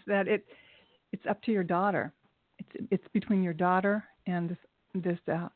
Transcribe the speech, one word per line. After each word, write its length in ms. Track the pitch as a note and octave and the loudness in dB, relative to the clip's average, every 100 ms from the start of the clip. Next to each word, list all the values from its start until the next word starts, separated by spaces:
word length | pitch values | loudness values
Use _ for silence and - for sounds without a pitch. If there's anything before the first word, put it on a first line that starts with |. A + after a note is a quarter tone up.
| - | 0
that 200 | G3+ F#3 | 0 2
it, 180 | G#3 - - _ - _ _ _ | 0 -2 -20 _ -20 _ _ _
it's 140 | F#3+ - | -8 -6
up 160 | G3+ | -4
to 80 | - | -2
your 120 | G#3 | 0
daughter. 500 | F3 F3 G3+ E3+ D#3+ - _ _ _ - | 0 0 2 0 -4 -10 _ _ _ -20
It's, 280 | - - - | -14 -12 -2
it's 160 | F#3 - | -2 0
between 300 | G#3 - G3 | -2 2 2
your 100 | F3+ | 2
daughter 500 | E3 F3+ F#3 G3+ G#3 - _ - | 2 2 4 2 0 -4 _ -4
and 220 | F3 E3+ | -2 -2
this, 80 | F3+ _ _ _ | -6 _ _ _
this, 260 | F#3+ F3 F3 - | -4 -2 -2 -2
uh, 140 | E3 F3 | -4 -4